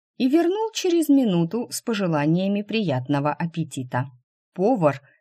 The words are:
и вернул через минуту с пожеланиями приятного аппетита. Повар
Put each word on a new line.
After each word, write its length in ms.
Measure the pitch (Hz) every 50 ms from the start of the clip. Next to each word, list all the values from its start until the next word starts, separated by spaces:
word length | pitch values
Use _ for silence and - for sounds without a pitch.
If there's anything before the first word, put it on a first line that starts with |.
| _ _ _ -
и 100 | 233 262
вернул 420 | 262 330 339 339 370 427 440 440 427
через 340 | - - 370 339 339 311 302
минуту 600 | 285 277 262 - 180 170 170 170 - 226 247 -
с 100 | - -
пожеланиями 800 | - - 226 202 202 170 165 147 143 151 160 180 190 196 202 202
приятного 720 | 208 208 208 226 214 170 131 127 127 139 143 143 139 147 147
аппетита. 800 | - 165 165 - 170 160 156 - 143 131 127 - 123 131 135 - _ _ _ _ _ _ _ -
Повар 460 | - 185 220 269 214 165 147 135 - - _ _ _